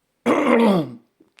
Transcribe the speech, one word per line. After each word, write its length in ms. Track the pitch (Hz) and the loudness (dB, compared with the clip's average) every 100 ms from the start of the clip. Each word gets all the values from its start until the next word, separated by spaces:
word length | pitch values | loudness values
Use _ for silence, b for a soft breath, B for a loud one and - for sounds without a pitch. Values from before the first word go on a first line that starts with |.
| _ _ - | _ _ -4
<clears throat> 640 | 294 294 240 220 190 135 117 _ _ _ _ | -2 0 2 2 0 -2 -10 _ _ _ _